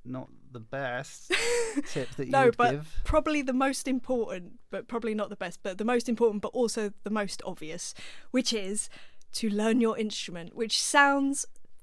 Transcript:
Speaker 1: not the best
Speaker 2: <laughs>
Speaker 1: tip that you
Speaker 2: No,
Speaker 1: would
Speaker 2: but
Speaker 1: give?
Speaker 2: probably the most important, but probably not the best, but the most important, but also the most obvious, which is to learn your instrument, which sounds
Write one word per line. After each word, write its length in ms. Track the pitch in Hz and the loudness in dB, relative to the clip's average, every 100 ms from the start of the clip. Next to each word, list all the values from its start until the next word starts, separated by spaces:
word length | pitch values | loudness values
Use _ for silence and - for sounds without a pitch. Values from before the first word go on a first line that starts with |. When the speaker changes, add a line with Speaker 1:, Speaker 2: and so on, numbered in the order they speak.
| 127 | -10
Speaker 1:
not 220 | 127 - - 139 | -10 -10 -18 -18
the 80 | 123 | -16
best 680 | 110 135 131 123 139 - - 370 466 480 | -10 -6 -4 -6 -8 -14 -4 -2 0 0
Speaker 2:
<laughs> 300 | 453 285 - | 0 -2 -4
Speaker 1:
tip 200 | - - - | -4 -4 -4
that 80 | 254 | 2
you 40 | |
Speaker 2:
No, 140 | 269 254 | 6 6
Speaker 1:
would 100 | 233 | 8
Speaker 2:
but 140 | 240 | 4
Speaker 1:
give? 280 | 147 156 - | 2 -2 0
Speaker 2:
probably 380 | - 311 311 302 | 4 4 4 0
the 100 | 262 | 0
most 320 | 254 269 262 269 | 2 2 0 -2
important, 640 | 254 - 254 214 185 175 - - | -2 0 0 0 -6 -10 -16 -10
but 180 | 196 - | -10 -6
probably 260 | 233 226 | -4 -2
not 160 | 214 208 | -2 -4
the 60 | 202 | -4
best, 240 | 180 - | -8 -6
but 140 | 202 185 | -8 -2
the 60 | |
most 240 | 220 247 - | 2 2 2
important, 320 | 226 233 208 | 4 4 2
but 60 | 208 | -2
also 380 | 254 226 233 208 - | 0 0 0 -4 -6
the 60 | 202 | -4
most 320 | 214 202 - | -2 -2 -4
obvious, 500 | 185 180 156 175 - - - - - | -8 -8 -8 -8 -10 -10 -12 -12 -2
which 220 | 254 254 | 0 2
is 340 | 226 190 208 - - - - - | -2 -2 -4 -6 -10 -14 -14 -10
to 140 | - 220 | -4 0
learn 300 | 202 220 226 | 2 4 4
your 160 | 226 - | 4 2
instrument, 560 | 214 - - 175 165 - | -4 -4 -8 -10 -10 -6
which 240 | 226 - | -2 0
sounds 600 | - 294 277 277 277 277 - - - - | 6 8 8 6 2 0 -4 -10 -14 -14